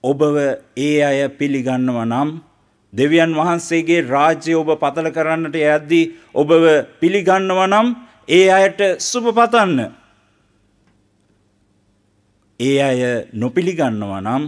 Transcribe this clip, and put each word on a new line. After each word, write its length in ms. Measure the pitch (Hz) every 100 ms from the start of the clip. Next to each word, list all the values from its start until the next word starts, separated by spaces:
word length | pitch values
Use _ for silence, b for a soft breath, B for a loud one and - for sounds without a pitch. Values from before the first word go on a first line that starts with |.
ඔබව 320 | 127 139 151 147 139 123 _ -
ඒ 280 | 147 151
අය 240 | 143 135 139
පිළිගන්නවා 760 | 139 143 135 127 127 127 120
නම්, 260 | 113 120 147 165 _ _ _ _ _
දෙවියන් 400 | 107 143 165 165
වහන්සේගේ 720 | 160 170 170 - 165 160 170 127
රාජ්‍යය 480 | 139 156 160 160 160
ඔබ 160 | 156 156
පතල 320 | 143 139 160 160
කරන්නට 400 | 160 160 160 156
යද්දී 500 | 151 151 147 165 165 B B
ඔබව 300 | - 151 165 165 151 113 _
පිළිගන්නවා 680 | 165 196 180 190 190 185 190
නම් 160 | 208 233 240 B B -
ඒ 180 | 175 190
අයට 280 | 190 190 190 196 180
සුබ 260 | - 247 233
පතන්න. 440 | 226 233 233 196 139 104 - _ _ _ _ _ _ _ _ _ _ _ _ _ _ _ _ _ _ _ _ _ _ _ _ _ -
ඒ 160 | 127 139
අය 180 | 139 127 123 120 -
නොපිළිගන්නවා 880 | 110 120 151 180 165 135 107 101 98
නම් 240 | 101 131